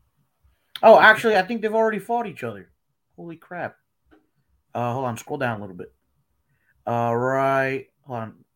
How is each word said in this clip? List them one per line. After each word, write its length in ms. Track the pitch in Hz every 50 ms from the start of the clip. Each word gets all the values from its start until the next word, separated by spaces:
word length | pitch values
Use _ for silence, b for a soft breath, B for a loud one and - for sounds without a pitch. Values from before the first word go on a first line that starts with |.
| _ _ _ _ _ _ _ _ _ _ _ _ _ _ _ - 220
Oh, 160 | 226 214 156
actually, 360 | 175 220 214 214 - 226 214
I 60 | 185
think 200 | 180 180 233 220
they've 120 | 202 214 214
already 260 | 220 220 220 214 196
fought 280 | - - 233 240 233
each 160 | 196 139 - 127
other. 260 | 113 104 98 90 - _ _ _ _ _ _ _ _ _
Holy 220 | - 175 170 165
crap. 380 | 165 - - 180 170 135 - - _ _ _ _ _ _ _ _ _ _ _ _ _ _ _ _ _ _ _ -
Uh, 180 | 117 120 120 120
hold 120 | 135 135
on, 120 | 120 113
scroll 200 | - - - 147 143
down 180 | 131 120 110
a 40 | 101
little 140 | 104 95 90
bit. 180 | 90 - - _ _ _ _ _ _ _ _ _ _ _ _ _ _ _ _ _ _ _
Uh, 280 | 110 117 117 117 117 117
right, 720 | 120 127 131 135 135 135 135 135 135 135 131 131 135 131 - _ _ _
hold 140 | 143 123 113
on, 140 | 113 107 - - _ _ _